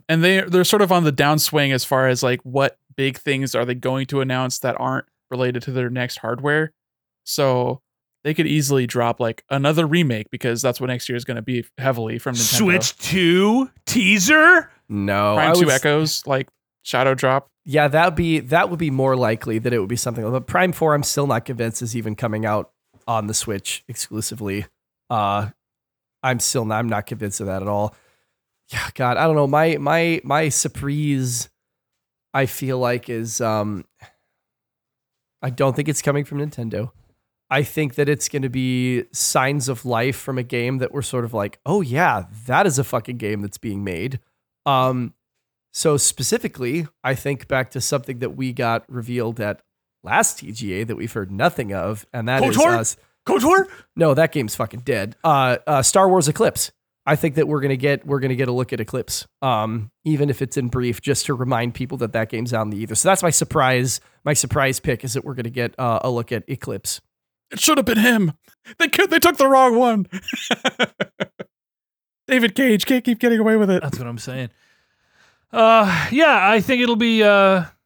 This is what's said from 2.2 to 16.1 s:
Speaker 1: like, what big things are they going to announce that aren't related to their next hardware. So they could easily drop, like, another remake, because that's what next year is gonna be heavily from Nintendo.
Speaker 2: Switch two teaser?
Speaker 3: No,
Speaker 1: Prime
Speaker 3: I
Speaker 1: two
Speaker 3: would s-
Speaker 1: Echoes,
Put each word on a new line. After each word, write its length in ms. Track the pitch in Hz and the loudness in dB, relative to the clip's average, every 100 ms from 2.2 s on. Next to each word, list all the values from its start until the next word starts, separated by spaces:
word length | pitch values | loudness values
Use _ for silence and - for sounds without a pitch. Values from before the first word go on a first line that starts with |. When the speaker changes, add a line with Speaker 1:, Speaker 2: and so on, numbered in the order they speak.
Speaker 1:
like, 180 | 131 123 | 0 -2
what 360 | 127 131 135 - _ - | -2 -2 -2 -2 _ -4
big 220 | 135 135 | -4 -2
things 360 | - 135 135 | -4 -2 -2
are 120 | 117 123 | -2 -2
they 80 | |
going 320 | 123 131 131 131 | -2 -2 -2 -2
to 160 | 139 | -4
announce 360 | 131 127 131 - | -2 -2 -2 -4
that 160 | 127 - | -4 -4
aren't 240 | 127 131 - _ - | -4 -4 -8 _ -10
related 320 | 127 127 123 | -4 -2 -2
to 80 | 117 | -6
their 180 | 127 123 | -4 -4
next 300 | 127 120 - | -4 -6 -6
hardware. 540 | 113 120 143 151 156 _ _ _ _ _ | -6 -4 0 0 -2 _ _ _ _ _
So 560 | - - 139 127 127 131 _ _ _ _ | -10 -2 2 2 0 -4 _ _ _ _
they 100 | 147 | -6
could 120 | 156 156 | -2 0
easily 400 | 151 139 139 123 | 0 0 0 0
drop, 320 | 123 117 117 | 0 -2 0
like, 240 | 117 113 - | -4 -4 -6
another 360 | 139 139 156 160 | -2 0 2 2
remake, 440 | 170 156 113 107 | 2 0 -2 -6
because 300 | 123 123 117 | -6 -4 -2
that's 180 | 127 123 | -2 -2
what 80 | 127 | -4
next 200 | 123 - | -6 -6
year 80 | 120 | -8
is 80 | |
gonna 160 | 120 117 | -6 -8
be 220 | 110 123 117 - | -4 -6 -6 -6
heavily 400 | 135 120 110 113 | -2 -2 -4 -6
from 160 | 139 | -6
Nintendo. 220 | 120 117 - | -2 0 2
Speaker 2:
Switch 420 | 208 180 - - | 2 2 0 -6
two 720 | - 185 170 180 202 240 262 _ - | -4 0 4 4 4 2 0 _ -4
teaser? 840 | 254 190 208 185 311 320 359 311 _ - | 0 2 2 4 6 8 6 4 _ -8
Speaker 3:
No, 440 | 101 - - 104 110 | -4 0 2 2 4
Speaker 1:
Prime 140 | 156 | 4
Speaker 3:
I 40 | |
Speaker 1:
two 60 | 170 | 4
Speaker 3:
would 80 | 165 | 6
s- 60 | 131 | 4
Speaker 1:
Echoes, 460 | 151 147 156 | 2 2 0